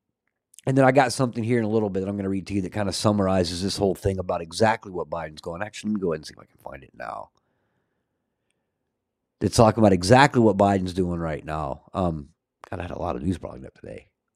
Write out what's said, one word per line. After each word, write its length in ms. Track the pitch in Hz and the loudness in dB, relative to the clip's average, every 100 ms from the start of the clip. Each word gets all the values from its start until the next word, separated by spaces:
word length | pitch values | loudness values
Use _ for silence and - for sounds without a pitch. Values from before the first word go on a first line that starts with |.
| _ _ _ _ _ - - | _ _ _ _ _ -8 0
and 100 | 135 | 4
then 80 | |
I 60 | 131 | 6
got 220 | 131 127 | 6 4
something 320 | - 127 117 | 2 -2 -2
here 160 | 113 123 | 0 0
in 40 | |
a 60 | 107 | 2
little 180 | 110 104 | 0 0
bit 120 | 95 | -2
that 80 | 95 | -4
I'm 80 | 101 | -4
gonna 120 | 98 | -4
read 200 | 98 85 | -4 -4
to 60 | |
you 80 | 98 | -4
that 100 | 90 | -2
kinda 200 | 107 101 | -4 -4
summarizes 680 | - 107 104 95 95 87 87 | 0 2 2 2 2 0 -2
this 140 | 98 - | -4 0
whole 180 | 101 | 0
thing 240 | 87 98 95 | 0 -2 -4
about 240 | 90 87 | -4 -6
exactly 480 | 82 85 110 110 101 | -6 0 2 0 -6
what 180 | 87 76 | -10 -8
Biden's 320 | 82 80 76 | -8 -10 -12
going. 220 | 87 85 | -12 -10
Actually, 280 | 107 - 107 | -12 -10 -6
let 40 | |
me 60 | 107 | -4
go 120 | 92 | -4
ahead 60 | 78 | -4
and 80 | 73 | -10
see 80 | - | -20
if 40 | |
I 60 | - | -20
can 120 | _ | _
find 240 | - 69 | -18 -18
it 80 | 64 | -20
now. 360 | - 58 52 50 _ _ _ _ _ _ _ _ _ _ _ _ _ _ _ _ _ _ _ _ - | -14 -12 -12 -16 _ _ _ _ _ _ _ _ _ _ _ _ _ _ _ _ _ _ _ _ -6
It's 160 | 98 | 0
talking 280 | - 110 110 | 4 4 6
about 100 | 107 | 6
exactly 480 | 92 90 127 143 123 | 6 6 6 6 4
what 160 | 110 98 | 4 4
Biden's 380 | 101 98 90 | 2 2 -2
doing 260 | 87 87 85 | -2 -2 -4
right 240 | 82 73 | -6 -6
now. 380 | 78 78 71 65 _ | -8 -6 -6 -8 _
Um, 380 | - 90 78 69 _ _ _ - | -2 -2 -2 -10 _ _ _ -14
God, 100 | 87 | -10
I 40 | |
had 60 | 87 | -10
a 80 | - | -8
lot 180 | 87 62 | -6 -4
of 60 | |
news 140 | 80 85 | -4 -4
probably 300 | - 64 64 | -8 -14 -18
up 120 | - | -18
today. 300 | - - - _ _ | -18 -18 -20 _ _